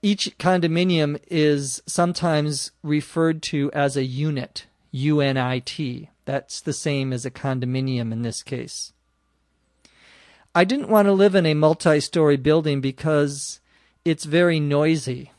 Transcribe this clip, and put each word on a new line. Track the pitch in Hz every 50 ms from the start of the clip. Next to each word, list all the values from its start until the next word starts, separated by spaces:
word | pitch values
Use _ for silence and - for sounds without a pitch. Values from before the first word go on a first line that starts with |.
Each | - 202 208 202 - 202 - _
condominium | - 175 185 180 170 170 160 170 180 185 180 160 151 147 147 - _ _
is | 175 160 151 151 147 143 143 131 - - _
sometimes | - - - 175 175 - - - - 156 151 147 151 147 139 - - _ _
referred | - 151 151 151 143 - - 165 165 165 160 160 -
to | - - 147 139 143 -
as | 147 143 139 131 143
a | 135
unit, | 131 127 131 147 156 151 135 123 - _ - - _ _ _ _ _
U | - 131 131 151 151 147
N | 143 139 135 131
I | 127 127 127 127
T. | 127 - - - 156 131 120 123 160 - _ _ _
That's | - 135 139 - _ - -
the | - - 139
same | - - 160 143 139 135 131
as | 127 123 120
a | 131
condominium | 123 - - 139 131 131 127 123 127 131 131 131 131 123 120 113 113
in | 113
this | 120 117 110 -
case. | - - 139 123 120 - - - - - _ _ _ _ _ _ _ _ _ _ _ _ _ _ _ _ _ _ _ _ _ _ _ - - _ _ _ _ _ _ _ _
I | 175 175
didn't | 185 247 285 285 -
want | 220 214 202 202
to |
live | 196 190 196 208 185
in | 196 175
a | 160 151
multi-story | 151 156 156 160 - - 175 156 151 - - - 175 156 147 143 139
building | 127 151 151 165 156 156 143 139
because | 131 135 131 - - 160 156 147 143 143 143 139 - - - - _ _ _ _ _ _ _ _ _
it's | 165 160 160 -
very | 151 147 170 175 175 165 160
noisy. | 147 147 143 143 151 156 160 156 131 131 123 - 147 - _